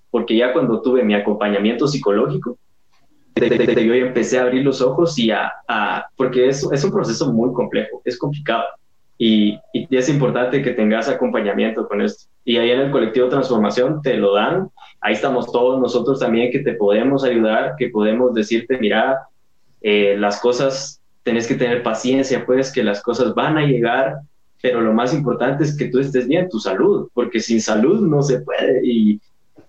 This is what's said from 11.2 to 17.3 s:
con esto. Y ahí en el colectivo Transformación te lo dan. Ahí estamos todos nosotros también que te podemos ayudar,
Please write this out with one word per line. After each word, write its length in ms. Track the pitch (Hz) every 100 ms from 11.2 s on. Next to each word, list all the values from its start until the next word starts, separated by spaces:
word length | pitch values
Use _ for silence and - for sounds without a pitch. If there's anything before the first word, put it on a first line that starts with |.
| 120 117 104 101 110 110 104
con 140 | 101
esto. 240 | 107 - - _ -
Y 80 | 117
ahí 160 | 117
en 80 | 123
el 120 | 139
colectivo 360 | 135 110 127 123
Transformación 720 | 139 131 117 104 123 131 156
te 120 | 147 110
lo 200 | 101 101
dan. 340 | 120 180 190 - - -
Ahí 140 | 107 110
estamos 360 | 139 123 107
todos 300 | 120 127 131
nosotros 400 | 120 120 131 131
también 280 | 117 113 123
que 100 | 104
te 160 | 117 104
podemos 500 | 101 107 131 139
ayudar, 500 | 127